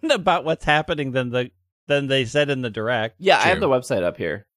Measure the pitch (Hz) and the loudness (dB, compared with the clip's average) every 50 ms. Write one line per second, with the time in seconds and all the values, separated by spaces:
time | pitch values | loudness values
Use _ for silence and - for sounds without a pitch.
0 | - 320 285 220 170 185 170 175 131 156 160 - - - 151 151 156 - 170 147 | 0 0 -2 0 2 0 0 0 0 -2 -4 -2 2 2 2 2 2 -2 -4 -4
1 | 147 135 123 131 127 120 117 123 123 - _ _ _ _ _ _ _ - 143 143 | -4 -4 -2 -2 -4 -2 -2 -4 -4 -4 _ _ _ _ _ _ _ 0 0 0
2 | 139 135 135 135 127 113 - 147 147 143 143 131 127 120 104 113 107 113 123 117 | 2 0 0 0 0 0 0 0 0 0 0 -4 -4 -6 -6 -4 -4 -2 -2 -2
3 | 110 113 _ _ 175 190 175 120 104 165 185 - 208 156 135 127 123 - 135 104 | -2 -4 _ _ 2 2 4 4 4 2 2 2 2 2 2 2 0 0 -2 0
4 | 87 87 - - 101 85 76 101 101 _ _ | 0 0 -2 -2 -4 -4 -4 -6 -8 _ _